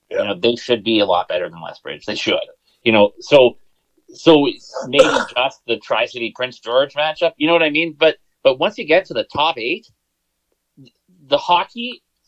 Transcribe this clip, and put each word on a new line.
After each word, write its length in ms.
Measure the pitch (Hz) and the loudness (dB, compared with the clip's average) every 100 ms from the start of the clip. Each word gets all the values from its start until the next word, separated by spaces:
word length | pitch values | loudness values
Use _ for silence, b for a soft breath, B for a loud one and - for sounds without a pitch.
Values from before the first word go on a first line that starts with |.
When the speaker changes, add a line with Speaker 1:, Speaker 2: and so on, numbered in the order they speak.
| - | -10
Speaker 1:
Yeah. 80 | 98 | -4
Speaker 2:
you 40 | 101 | -4
know, 100 | 92 | -2
they 160 | 117 120 | -2 -2
should 280 | - 117 | -2 -2
be 160 | 104 110 | 0 0
a 60 | 98 | 2
lot 220 | 87 - | 0 0
better 220 | 90 87 | -4 -6
than 120 | 85 | -10
Lethbridge. 440 | 82 82 - 73 - | -16 -16 -14 -14 -10
They 80 | 104 | -8
should. 220 | - 95 - - _ _ | -4 -4 -4 -16 _ _
You 80 | 117 | 0
know, 220 | 110 104 - | 4 2 0
so, 380 | - 143 123 - _ _ _ _ _ | 2 6 6 2 _ _ _ _ _
so 320 | - 165 156 135 - - - 135 | -2 4 6 4 -4 -12 -12 -4
maybe 160 | 135 | 2
Speaker 1:
<coughs> 320 | 156 - - - | 4 2 -4 -4
Speaker 2:
just 260 | 131 - - | -4 -6 -8
the 120 | 113 | -8
Tri-City 540 | - 113 120 123 117 - | -4 -4 -4 -6 -10 -8
Prince 240 | 127 123 | -10 -10
George 340 | 113 123 143 | -4 -2 -2
matchup, 400 | 143 156 156 165 - | -2 -4 -2 -2 0
you 100 | 151 | 0
know 60 | |
what 100 | 170 | 2
I 80 | 156 | 0
mean? 240 | 151 165 151 | -2 -4 0
But, 200 | 160 151 _ _ | 0 0 _ _
but 160 | 135 131 | 0 0
once 180 | 175 208 | -2 -4
you 80 | 180 | 0
get 200 | 165 190 | 0 0
to 80 | 147 | -8
the 80 | |
top 340 | - - 156 143 | -8 -4 -4 -2
eight, 320 | 113 190 _ _ _ _ _ _ _ _ _ _ 135 _ _ 180 139 | -6 -8 _ _ _ _ _ _ _ _ _ _ -20 _ _ _ -4
the 100 | 143 | -4
hockey, 680 | - 175 196 240 240 - _ _ | 0 0 0 -8 -12 -12 _ _